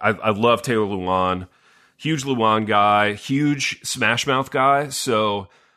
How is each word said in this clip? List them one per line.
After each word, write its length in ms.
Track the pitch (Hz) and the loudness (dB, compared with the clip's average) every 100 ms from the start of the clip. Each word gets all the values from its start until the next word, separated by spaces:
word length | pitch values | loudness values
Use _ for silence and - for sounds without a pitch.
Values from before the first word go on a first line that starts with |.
I, 80 | 104 | -2
I 200 | 104 110 | 0 0
love 300 | 101 117 117 | 0 2 2
Taylor 240 | - 113 104 | 0 -2 -2
Lewan. 640 | 98 90 92 92 92 92 _ _ _ _ _ | -4 -2 0 0 -2 -6 _ _ _ _ _
Huge 260 | 151 160 | -4 -4
Lewan 420 | 135 123 110 110 107 | -2 0 2 2 2
guy, 480 | 104 104 104 104 | 2 4 4 2
huge 680 | 104 - 139 147 143 - - | -2 -4 0 0 0 -4 -6
Smash 420 | - 127 110 117 143 | -8 -2 0 0 0
Mouth 240 | 131 131 | -2 -2
guy. 360 | 139 135 139 147 | 0 2 2 0
So, 580 | 135 - 107 107 101 98 _ _ | -6 -2 0 0 -2 -6 _ _